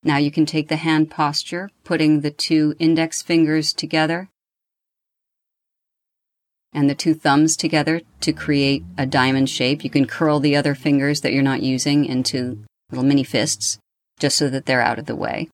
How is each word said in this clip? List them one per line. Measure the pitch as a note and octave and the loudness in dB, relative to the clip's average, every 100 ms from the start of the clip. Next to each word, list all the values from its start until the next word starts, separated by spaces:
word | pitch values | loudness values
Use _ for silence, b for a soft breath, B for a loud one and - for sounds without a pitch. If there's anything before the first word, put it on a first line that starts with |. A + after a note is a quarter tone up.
Now | - C#3+ | 0 0
you | D3 | 0
can | D#3 D3+ | 0 0
take | D#3 D3+ | 0 -4
the | D#3 | -4
hand | D#3+ D#3 D#3 | 0 0 0
posture, | - D3 D3 - F3 G3 _ - | 0 -2 -2 -6 -10 -10 _ -6
putting | E3 D#3 D3+ | 0 2 2
the | D3 | 0
two | D3 - D#3 D3+ D3 | -6 0 2 2 2
index | E3 E3 D#3+ - | 2 2 0 -4
fingers | - E3+ D#3 D#3 D#3 | 0 2 4 2 -2
together | - D#3 D#3+ D#3 E3+ F#3+ _ _ _ _ _ _ _ _ _ _ _ _ _ _ _ _ _ _ _ _ _ _ _ _ | -6 -4 -2 0 -2 -8 _ _ _ _ _ _ _ _ _ _ _ _ _ _ _ _ _ _ _ _ _ _ _ _
and | D3 C#3 | -2 0
the | C#3 | 0
two | E3 | 0
thumbs | D#3 D3+ C#3+ D#3 - | 0 2 4 4 0
together | D#3+ D#3 D3 E3 - _ | -2 0 0 -2 -6 _
to | - | -4
create | D#3 - C#3+ C#3 C#3 - - | -4 -2 0 2 0 -4 -6
a | C3 | -2
diamond | C#3 C3 C3+ C3 | 2 2 2 0
shape. | - B2+ D3 | 0 -2 -2
You | - | -2
can | C#3+ C3 | 0 0
curl | - D#3+ D3 | 0 0 2
the | D3 C#3+ | 2 2
other | C#3+ C#3 | 0 -2
fingers | D#3 C#3+ C#3 D3 | 0 2 2 -2
that | D3 | -2
you're | C3+ | 0
not | C3+ C3 | 0 0
using | C3 C3 D3 C#3+ | -2 -2 0 2
into | C#3+ B2+ B2+ C3+ B2 G#2+ G#2+ _ _ | 2 -2 -2 -4 -6 -10 -16 _ _
little | B2+ C3 | -2 2
mini | C#3+ | 2
fists, | C3 A#2+ C3+ - - - _ _ _ _ | 2 -2 -2 -4 -6 -8 _ _ _ _
just | C#3+ - | -2 0
so | C#3+ | -2
that | C3+ C3+ | -2 -2
they're | B2+ | 0
out | A#2 A#2 | 0 -2
of | - | -6
the | - | -6
way. | A#2 - D#3+ | -4 -6 -8